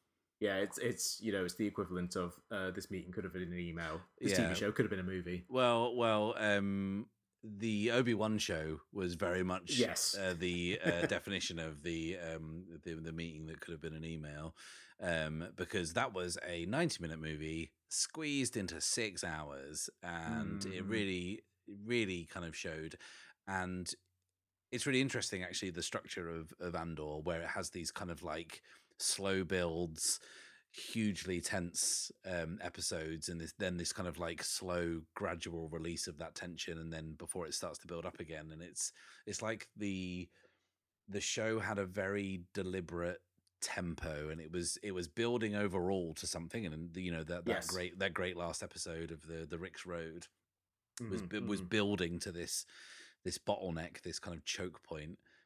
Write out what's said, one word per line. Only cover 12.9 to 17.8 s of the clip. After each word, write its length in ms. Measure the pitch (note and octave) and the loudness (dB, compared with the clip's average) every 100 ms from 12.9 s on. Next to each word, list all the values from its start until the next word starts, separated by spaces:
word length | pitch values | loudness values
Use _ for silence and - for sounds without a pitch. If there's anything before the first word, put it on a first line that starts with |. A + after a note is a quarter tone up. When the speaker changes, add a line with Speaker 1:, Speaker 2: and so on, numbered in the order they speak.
Speaker 2:
the 180 | D#2+ E2 | -6 -4
meeting 340 | E2 E2 D#2 D#2+ | -4 -4 -6 -8
that 140 | - | -8
could 120 | - | -8
have 100 | D#2+ | -6
been 120 | D#2+ | -6
an 100 | D#2 | -4
email, 520 | E2 D#2+ D2+ D2 D#2+ - - - - - | -4 -4 -6 -6 -8 -10 -16 -18 -18 -2
um, 480 | F#2 E2 D#2 D#2 F2+ F2+ | 2 4 4 0 -4 -4
because 360 | F2 G2 E2 | 0 0 2
that 220 | F#2 C3 | 2 2
was 240 | F#2 F2+ - F2 | 2 0 -2 -2
a 180 | E2+ F2 | -2 2
ninety-minute 540 | C3+ E3+ - E2 D#2+ | 4 4 2 -2 -2
movie 520 | D#2 D2+ D#2 D#2+ D#2 _ | -2 -2 -2 -2 -4 _